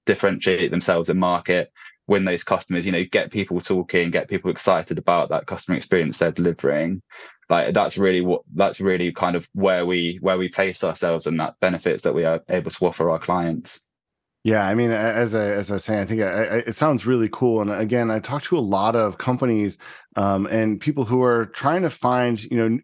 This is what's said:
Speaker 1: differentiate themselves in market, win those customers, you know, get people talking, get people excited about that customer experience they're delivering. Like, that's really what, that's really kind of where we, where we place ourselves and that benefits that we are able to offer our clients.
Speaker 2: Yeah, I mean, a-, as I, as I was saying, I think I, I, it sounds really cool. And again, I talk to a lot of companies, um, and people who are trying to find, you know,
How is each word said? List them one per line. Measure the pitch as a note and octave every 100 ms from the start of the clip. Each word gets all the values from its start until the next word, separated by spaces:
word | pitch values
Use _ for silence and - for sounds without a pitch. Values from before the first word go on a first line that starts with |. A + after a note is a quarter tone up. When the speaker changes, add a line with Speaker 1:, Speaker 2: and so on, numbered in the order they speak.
| -
Speaker 1:
differentiate | G2 G2 F2 F#2+ F2+ E2+
themselves | F2 - F2 E2
in | F2+
market, | F#2 F2 - F2+ - _ - - -
win | G2 F#2+
those | F2
customers, | - F#2 - F2+ F#2
you |
know, | F2 F2
get | G#2 -
people | G#2+ F#2+ F2
talking, | - F#2 F2 F#2 E2+
get | E2 D2
people | F#2 F#2
excited | E2 - F2 D#2+ D#2
about | - F2 -
that | D#2 -
customer | F#2 - E2
experience | - F#2 D#2 -
they're | E2+
delivering. | D#2+ F2 D#2+ C#2 D2 E2 F#2+ - - - - -
Like, | A2+ - F#2
that's | G2 -
really | G2 F2+
what, | F2+ F2+ - D#2
that's | G2 -
really | G2 F#2 F2
kind | - F2+ F2
of | -
where | F#2+ F#2+ F#2 F2
we, | F2+ E2+ F2
where | F#2+ F#2
we | F#2
place | - F#2+ F2
ourselves | F2+ E2 F2 E2 D#2
and | D#2+
that | D#2 -
benefits | F2+ F2+ F2 -
that | - C2+
we | E2
are | D#2+ -
able | F2+ D#2+
to | - F2
offer | - E2
our | D#2+
clients. | - F2+ E2 E2 E2 - _ _ _ _ _ _
Speaker 2:
Yeah, | A2 A2 G2
I |
mean, | A2 A#2+
a-, | A2
as | A2+ A2 A#2 A2
I, | G#2
as | G2+ G2+
I | G2
was |
saying, | - G#2+
I | F#2+
think | A2
I, | G2
I, | F#2 A2 A2+ A2+
it | A2
sounds | D#3 C3 A2+
really | B2+ G#2+
cool. | - B2+ A2
And | G#2
again, | G2+ A2 A#2+ A#2
I | A2
talk | - C#3+
to | - E3+
a |
lot | G#2+ F#2+ G#2 A#2+
of | G#2+ F#2
companies, | - B2 C3 A2 G#2 - - - - -
um, | G2 G2 G2
and | A2 A2 G#2
people | D3 C#3+
who | A2 B2+
are | B2+ A#2+ G#2+
trying | - C#3 E3+
to | F3
find, | - B2 B2 B2 A2+
you | G#2+ A#2+
know, | A2+ A2+